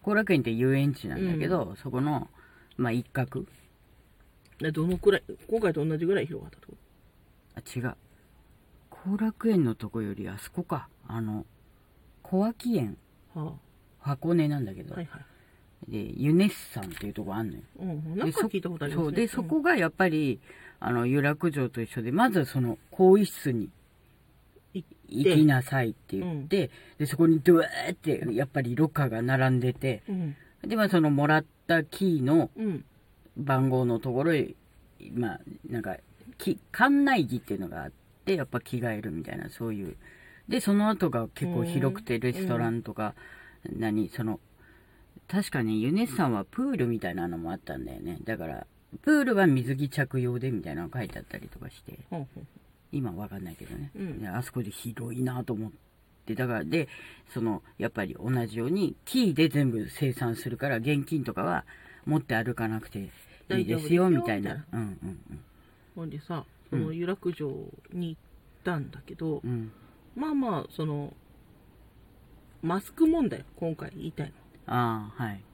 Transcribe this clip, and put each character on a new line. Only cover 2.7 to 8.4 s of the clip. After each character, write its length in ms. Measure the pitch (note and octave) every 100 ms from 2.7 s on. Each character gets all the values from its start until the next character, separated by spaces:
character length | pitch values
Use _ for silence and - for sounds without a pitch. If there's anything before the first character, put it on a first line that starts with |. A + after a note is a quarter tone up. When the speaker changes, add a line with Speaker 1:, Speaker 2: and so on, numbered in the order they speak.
| -
Speaker 1:
ま 120 | B2+
あ、 20 |
一 180 | A#2 -
角。 360 | C3 B2+ C3 - - _ _ _ _ _ _ - _ _ -
Speaker 2:
で、 120 | D#3+
ど 160 | D#3 E3
の 100 | F3+
く 140 | G3+
ら 60 | G3
い、 60 | - - -
今 100 | A3+
回 140 | G3+
と 120 | D#3+ D#3
同 120 | D#3
じ 80 | E3+
ぐ 100 | G3
ら 60 |
い 60 | C#3+
広 160 | E3
か 60 | -
っ 20 |
た 80 | -
と 80 | -
こ？ 100 | - _ _ _ _ _ _ _ -
Speaker 1:
あ、 60 | - B2+
違 20 |
う。 140 | A#2+ - _ _ _ _